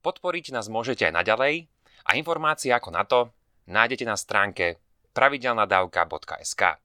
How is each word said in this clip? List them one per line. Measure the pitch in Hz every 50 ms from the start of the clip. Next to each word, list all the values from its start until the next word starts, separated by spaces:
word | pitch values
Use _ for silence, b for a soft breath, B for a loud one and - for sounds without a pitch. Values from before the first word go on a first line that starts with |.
Podporiť | _ 180 190 - - 175 170 175 160 - 131
nás | 120 104 104
môžete | 110 117 117 127 123 - 107 82
aj |
naďalej | 80 85 92 107 107 113 131 143 151 170 165 _ _ _ b b b b b -
a | -
informácie, | 131 156 165 165 156 156 156 156 - - 135
ako | 120 120 - 95
na | 82 85 101
to, | _ 131 123 120 117 _ _ _ _ _ _ _ -
nájdete | 87 107 113 120 127 123 123 117
na | 104
stránke | 98 - _ - 104 98 101 90 - 90 85 85 _ _ _ _ _ _ _
pravidelnadavka | _ - 127 143 139 139 120 127 120 113 107 95 101 95 92 87 - 90 82 82
bodka | 80 78 - - 76 -
es | - - -
ká. | - 101 87 78 _ _